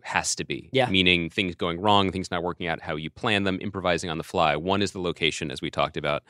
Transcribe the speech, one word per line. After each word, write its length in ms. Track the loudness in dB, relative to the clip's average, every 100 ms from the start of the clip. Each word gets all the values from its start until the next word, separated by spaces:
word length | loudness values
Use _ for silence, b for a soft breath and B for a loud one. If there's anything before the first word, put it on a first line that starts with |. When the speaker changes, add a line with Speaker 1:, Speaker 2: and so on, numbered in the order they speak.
| -4
Speaker 1:
has 300 | -2 -2 -4
to 100 | -6
be. 240 | -8 -2
Speaker 2:
Yeah. 180 | 0 4
Speaker 1:
Meaning 400 | 6 6 4 2
things 240 | -2 -2
going 280 | -2 -4 0
wrong, 320 | 4 4 4
things 180 | 0 -4
not 120 | -4
working 240 | -4 -4 -4
out 140 | -4
how 140 | -4 -6
you 140 | -8
plan 340 | -4 0 2
them, 160 | 2 -2
improvising 480 | -4 -2 0 0 -2
on 80 | -6
the 60 |
fly. 320 | -4 2 2 2
One 260 | 0 0
is 120 | -2
the 80 | -2
location, 500 | -6 0 0 0 -6
as 100 | -6
we 80 | -4
talked 280 | -2 -2 -2
about. 260 | -4 -4